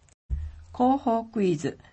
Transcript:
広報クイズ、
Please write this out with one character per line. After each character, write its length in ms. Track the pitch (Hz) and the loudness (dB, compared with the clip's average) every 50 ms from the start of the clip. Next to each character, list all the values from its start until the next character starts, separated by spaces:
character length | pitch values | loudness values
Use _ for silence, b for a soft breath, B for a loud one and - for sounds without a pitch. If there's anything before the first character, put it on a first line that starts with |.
| _ _ _ _ _ - B B B B B B B B - | _ _ _ _ _ -8 B B B B B B B B -2
広 300 | - 247 254 269 277 - | 2 2 4 4 2 2
報 200 | 233 226 226 226 | 0 0 0 -2
ク 180 | 226 - 220 202 | -4 -2 0 2
イ 120 | 185 170 | 2 2
ズ、 220 | 147 147 131 - b b b | 0 -2 -4 -6 b b b